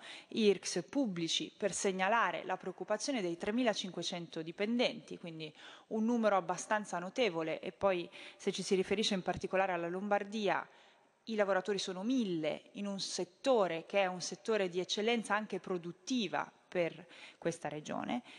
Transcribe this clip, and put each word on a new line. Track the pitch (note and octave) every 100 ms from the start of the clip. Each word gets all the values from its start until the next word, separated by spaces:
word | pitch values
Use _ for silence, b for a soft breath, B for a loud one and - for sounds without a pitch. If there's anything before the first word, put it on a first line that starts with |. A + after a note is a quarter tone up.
| B B B
ircs | - G#3+ F#3 - F3+ -
pubblici | C#4+ B3 E3+ E3 - D#3+ -
per | G#3
segnalare | - G3+ F#3 F#3+ A3+ F#3+ E3 F3+
la | F#3
preoccupazione | F#3 - F#3 G#3+ - C4
dei | F3 E3+
tremilacinquecento | G3+ A#3 A#3+ G3 F#3+ F3 E3 F3+ E3+ E3
dipendenti, | D#3+ E3+ G#3 A#3+ G3 D3 - F3
quindi | F3 D#3+ D3+ B B B B
un | A3
numero | A3 A#3+ G#3+ G3
abbastanza | F3 F3+ - G#3+ G3+ F3
notevole, | F#3 C4 A3+ E3 D#3+ D#3
e | -
poi | - G3 F3+ F3 B B B
se | G3+
ci | F#3+
si | F3+
riferisce | F#3 F#3 G3+ G#3+
in | F#3+
particolare | F3 F3+ F#3 F#3+ F#3+
alla | F3 E3+
Lombardia | F#3 G3+ G3+ G3+ A3 G3 C#3+ - B B B B _ -
i | G#3+
lavoratori | G3 F#3 G3 G3
sono | G3 F3+
mille | G#3+ C4 G#3 E3 D3+ - -
in | - G3+
un | G3
settore | - - F3 - C4+ A#3+ F3+ E3 -
che | G3+
è | F#3
un | F3+
settore | - F#3 - G#3+ F#3
di | F3
eccellenza | F3 G#3+ G#3+ A#3+ G3+ G#3
anche | G#3+ F#3
produttiva | - F3+ E3+ - - B3+ F3+ D3 - - _
per | F3+ E3 D#3 F3 B B B
questa | E3+ E3 D3+
regione. | D3+ D3+ - - B3 B